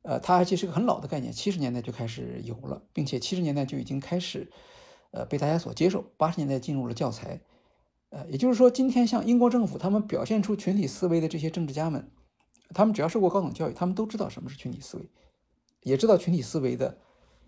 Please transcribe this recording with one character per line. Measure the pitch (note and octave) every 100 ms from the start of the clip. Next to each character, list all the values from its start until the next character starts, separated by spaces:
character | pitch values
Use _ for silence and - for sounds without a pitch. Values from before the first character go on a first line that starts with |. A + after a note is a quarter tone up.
呃， | - B2
它 | - F3+
其 | F3+ F3
实 |
是 | F#3
个 |
很 | E3 A#3+
老 | -
的 | -
概 | D3+
念， | A#2+
七 | A2+ G#3
十 | F3+
年 | C3
代 | B2
就 | A2+
开 | A#2 A2+
始 | A2+ A#2+ A#2+
有 | A#2 A#2
了， | C#3 - -
并 | -
且 | C#3 B2+
七 | - F#3
十 |
年 | D#3+
代 | C#3+ C3+
就 | C#3
已 |
经 | A#2+ C3+
开 | - F3+
始， | F3+ - - - - - - - _
呃， | - A#2+
被 | C#3+
大 | C#3+
家 | E3+
所 | C#3+
接 | A#2 F3+
受， | G3 - -
八 | D#3+
十 | E3
年 | C#3
代 | C3+
进 | B2+
入 | C#3 A#2+
了 |
教 | A#2+ C3+
材。 | A2 - F3 _ _ _ _ _ _ _
呃， | C#3+ C#3
也 | C#3
就 | B3
是 |
说， | A#3 B3
今 | B3 C4
天 | B3 A#3
像 | A#3+ A3+
英 | A#3+
国 | A#3+
政 | B3 G#3
府， | -
他 | F#3+
们 | G#3 G3+
表 | -
现 | - G#3+
出 | G3+ G3+
群 | - G3+
体 | C#3
思 | - F3+
维 | E3
的 | D#3+
这 | D#3+
些 | D#3+
政 | F3 D#3
治 |
家 | C3+ D#3+
们， | D3 - _ _ _ _ _ -
他 | - G#3+
们 |
只 | G#3
要 | D#3
受 | A3
过 | F#3
高 | G3
等 | E3+
教 | - D#3+
育， |
他 | -
们 | F3
都 | F#3+ A3
知 | G#3+
道 | -
什 | -
么 | B2+
是 | C#3
群 | B2+
体 | A#2+
思 | - -
维， | - _ _ _ _ _ _ _
也 | B2+ E3
知 | A3
道 | F#3
群 | -
体 | E3+
思 | A2+ D#3+
维 | C3 B2
的 | C3 - _ _ _ _